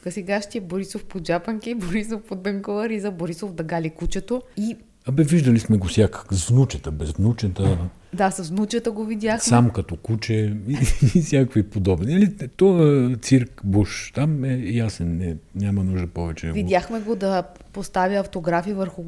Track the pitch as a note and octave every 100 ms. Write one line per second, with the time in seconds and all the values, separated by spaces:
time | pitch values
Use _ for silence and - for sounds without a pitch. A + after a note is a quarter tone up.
0 | F3+ G#3 F3+ G3+ G#3 A#3 F3+ F#3 F#3+ G#3
1 | - F#3+ E3 E3+ E3+ A3 A3+ A#3+ F3 G3+
2 | G#3+ A3 - F#3+ F#3+ G3 G3+ G#3 A3+ A3
3 | G3+ F3 F3 E3+ G#3 E3 D#3+ E3+ D#3+ D#3+
4 | F3 F#3+ F#3+ - - - A3 A3+ - _
5 | - C3+ D3 E3+ B2+ A#2 G#2+ G#2+ F#2 -
6 | G2+ - - F#2+ - B2 C3 C#2 D2 D2+
7 | D#2 D#2 G#2 A#2 G2+ F2+ F#2+ F2+ F2+ -
8 | - F3+ F#3+ F#3 E3 F#3+ G#3 A#3 A#3 G#3
9 | A3 A3 G#3+ A3 A#3 A#3 - - - E2
10 | - A2+ - A2 G#2+ G#2 G2+ C#3+ B2 -
11 | C#3 F3+ D#3 C#3 B2+ A2 G2+ G#2 F#2+ F2
12 | G#2 F3+ G#3 - B2+ - F#3+ F3 D3+ C#3+
13 | B2 B2 - C3+ A#2+ - G2 G2 G#2 -
14 | - - D3+ D3+ C3 B2+ G#2+ A#2 A2 -
15 | E2+ E2 F2+ D#2+ - F#2 G2+ G2+ F#2 F#2
16 | F2 - E2+ D#2+ E2 E2 F3+ F3+ F3 A3+
17 | G#3 A3 G3 F#3+ F3 - - G3+ F#3 F#3+
18 | F#3 G3+ G3 F#3 E3 E3+ F3+ G3 F#3+ -